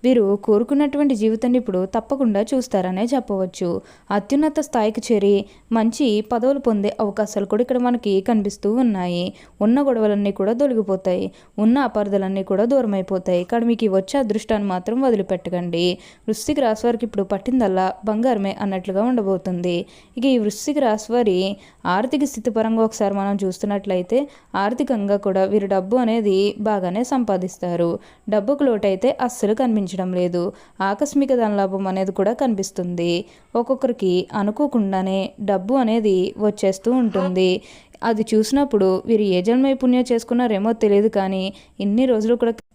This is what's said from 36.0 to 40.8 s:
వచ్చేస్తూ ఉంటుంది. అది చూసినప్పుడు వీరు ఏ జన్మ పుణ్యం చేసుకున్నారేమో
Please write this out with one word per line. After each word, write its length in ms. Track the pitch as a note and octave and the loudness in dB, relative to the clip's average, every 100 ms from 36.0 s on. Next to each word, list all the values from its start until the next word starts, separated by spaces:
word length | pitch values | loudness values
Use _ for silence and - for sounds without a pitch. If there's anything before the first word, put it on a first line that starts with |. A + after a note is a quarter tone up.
| G#3+ F#3 F#3 - G#3 | 2 2 0 0 -2
వచ్చేస్తూ 460 | G#3 F#3+ F#3+ - B3+ | 0 -2 0 0 2
ఉంటుంది. 480 | A#3 F#3+ F#3 F#3 F#3 F#3 - - _ - A3+ | 2 0 -2 2 2 0 -6 -20 _ -8 -4
అది 140 | A3 A3 | -2 0
చూసినప్పుడు 580 | A3 G#3+ C4+ C#4 A3 F#3+ F#3 - | 0 2 0 2 2 2 2 2
వీరు 180 | A3+ G#3 F3+ | 2 2 2
ఏ 60 | F3+ | 2
జన్మ 260 | A#3+ C4+ C4+ | 2 2 2
పుణ్యం 260 | C4 B3 B3 | 2 2 2
చేసుకున్నారేమో 600 | A#3 A#3 B3 B3 G3+ G#3+ A#3 | -2 0 -2 0 0 0 0